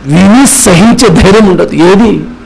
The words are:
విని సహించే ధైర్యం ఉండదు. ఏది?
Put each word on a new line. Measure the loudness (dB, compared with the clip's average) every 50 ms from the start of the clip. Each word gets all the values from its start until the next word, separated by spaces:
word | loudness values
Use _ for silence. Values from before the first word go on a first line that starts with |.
| -6
విని | -2 -2 0 2 2 2 2 2
సహించే | 0 -2 -2 -2 -2 0 2 2 0 0 0 0 0
ధైర్యం | 0 0 0 2 2 2 2 0
ఉండదు. | 0 -2 -4 -4 -2
ఏది? | -2 0 2 2 2 0 0 -2 -6 -8 -12 -16 -20 -20